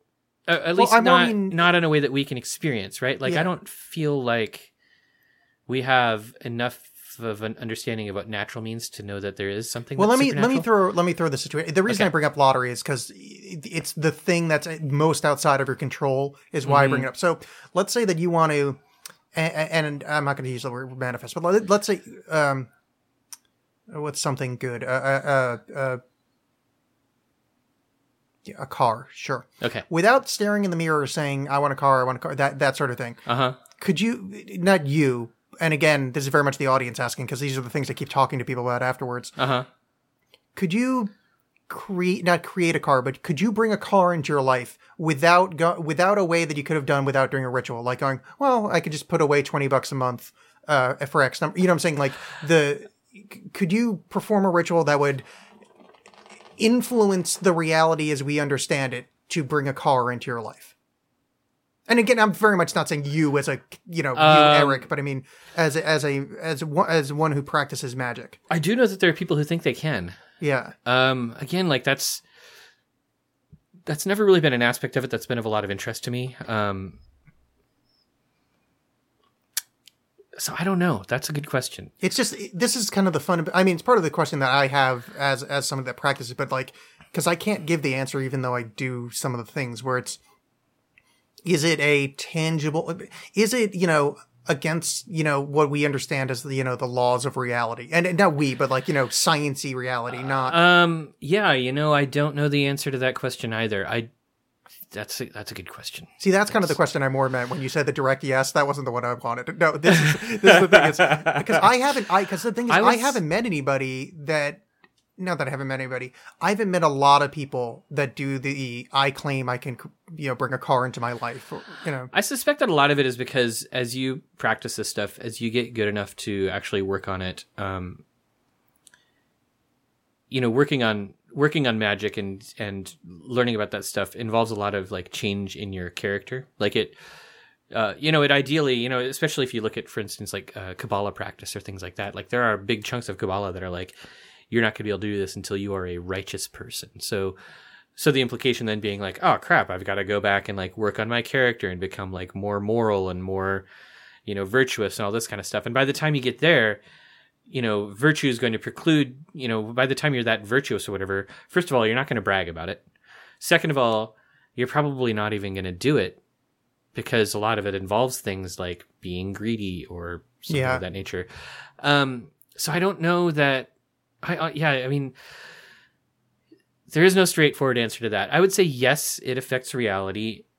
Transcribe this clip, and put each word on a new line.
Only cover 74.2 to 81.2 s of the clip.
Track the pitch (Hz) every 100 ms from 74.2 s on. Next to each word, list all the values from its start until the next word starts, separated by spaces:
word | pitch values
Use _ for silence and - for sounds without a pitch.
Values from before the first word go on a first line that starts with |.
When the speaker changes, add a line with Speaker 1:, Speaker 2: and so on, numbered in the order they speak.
| 208
Speaker 1:
really | 180
been | 151
an | 123
aspect | 120 120 131 139
of |
it | 123
that's | 113 -
been | 117
of | 110
a |
lot | 107
of | 104
interest | 98 - 113 -
to |
me. | 123 127 123 -
Um, | 110 104 95 95 - - _ _ _ _ _ _ _ _ _ _ _ _ _ _ _ _ _ _ _ _ _ _ _ _ - - _ _ _ _ _ _ -
so | - 143
I |
don't | 175 185
know. | 180 113 95
That's | 127